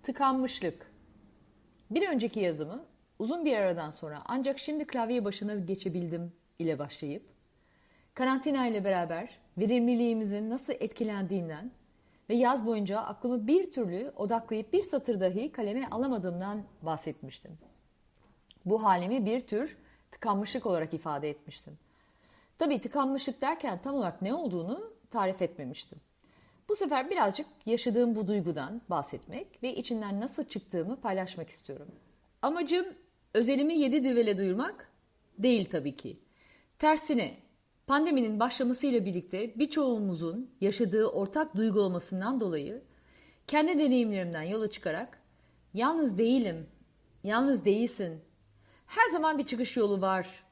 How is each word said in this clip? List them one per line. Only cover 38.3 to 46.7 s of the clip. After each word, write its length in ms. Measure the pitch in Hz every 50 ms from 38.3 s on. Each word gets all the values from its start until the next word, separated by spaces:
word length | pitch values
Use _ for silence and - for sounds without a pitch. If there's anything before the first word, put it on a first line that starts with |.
| 214 208
başlamasıyla 640 | 226 254 247 - 262 240 254 247 - 285 247 233 190
birlikte 540 | 190 175 180 - - - 185 214 226 - 226
birçoğumuzun 920 | 294 302 - 311 285 262 240 214 208 196 175 160 165 165 170 226 262 - - _
yaşadığı 460 | 190 196 202 - 240 190 175 220 220 -
ortak 480 | - - 196 196 - - 311 302 -
duygu 240 | 190 220 226 196 214
olmasından 600 | 202 190 180 175 170 - 190 185 185 220 269 262
dolayı 420 | 226 185 165 151 139 - 208 254 - _ _ _ _ _ _ - - - _ _ _ -
kendi 320 | - 302 302 339 359 285
deneyimlerimden 640 | 311 277 254 254 240 220 208 190 180 175 170 160 156
yola 260 | 170 202 220 220 208
çıkarak 520 | 214 - - 180 156 165 233 247 - - _ _ _ _ _ _ _ _ _ _ -
"Yalnız 440 | 190 233 277 330 330 302 254 196 180
değilim, 500 | 233 226 254 269 233 196 165 160 156 -